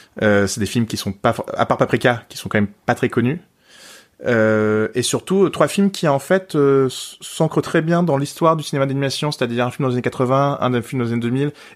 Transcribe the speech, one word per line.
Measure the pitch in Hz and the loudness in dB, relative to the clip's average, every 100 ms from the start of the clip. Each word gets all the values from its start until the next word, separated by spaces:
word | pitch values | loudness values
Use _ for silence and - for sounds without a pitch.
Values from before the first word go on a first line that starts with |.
| - - | -20 -2
euh, | 107 101 98 | 2 4 2
c'est | - | 0
des | 98 | -2
films | 123 113 | 0 -2
qui | 104 | -4
sont | 101 | -6
pas, | 98 120 | -2 -2
for-, | - - | -2 -4
à | - - | -2 -2
part | 135 | 0
Paprika, | 120 120 131 120 - | 0 2 2 0 -6
qui | - | -14
sont | - | -2
quand | 110 | 0
même | 104 - - | 0 -2 -4
pas | |
très | 120 117 | -2 0
connus. | - 120 151 - _ _ - - - _ _ | 0 0 -2 -10 _ _ -20 -20 -20 _ _
Euh, | - 117 110 107 107 107 107 | 0 2 4 4 2 2 0
et | 127 | -2
surtout, | 123 127 - 190 170 | -2 -2 0 2 2
euh, | |
trois | - 151 | 2 0
films | - 196 | 2 0
qui, | 196 160 | 2 0
en | 139 | 0
fait, | - 185 190 | 2 0 0
euh, | 151 139 139 131 | 2 4 4 2
s-, | - - - | -2 -12 -16
s'ancrent | - - 160 - | -10 -2 0 0
très | - 170 | 0 0
bien | 160 170 | 2 0
dans | 175 139 | 2 0
l'histoire | 143 - 165 160 | -2 -2 0 0
du | |
cinéma | 147 143 139 | -2 -2 -2
d'animation, | 135 139 - 151 | -2 -2 -2 -4
c'est-à-dire | 143 120 120 123 | -4 -4 -2 -2
un | |
film | - | -2
dans | 131 | -2
les | |
années | 123 | -2
quatre-vingts, | 117 - 123 135 143 143 | -2 -2 0 2 0 0
un | 127 123 | 0 -2
film | 113 135 | -2 -4
dans | 117 | -2
les | |
années | 117 | -2
deux | 117 | -2
mille | 131 143 - - | -2 -2 -6 -16